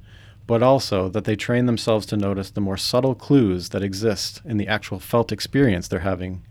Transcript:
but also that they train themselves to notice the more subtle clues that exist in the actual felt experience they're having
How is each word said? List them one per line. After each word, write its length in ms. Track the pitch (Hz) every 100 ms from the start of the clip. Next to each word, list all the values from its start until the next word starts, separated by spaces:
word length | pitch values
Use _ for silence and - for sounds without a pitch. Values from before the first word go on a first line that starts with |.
| - - - - -
but 160 | 117
also 460 | 123 135 - 98 92
that 160 | 104
they 140 | 95 107
train 300 | - 120 123
themselves 380 | 113 - 110 98
to 100 | 107
notice 340 | 98 98 95
the 100 | -
more 160 | 98 95
subtle 380 | - 120 135 123
clues 540 | - 143 107 90 85
that 120 | 101
exist 600 | 98 95 110 98 - -
in 140 | - 107
the 100 | 98
actual 320 | 104 - 95
felt 320 | - 120 113
experience 560 | 107 - 135 135 90 -
they're 120 | 95
having 420 | 95 92 90 90 -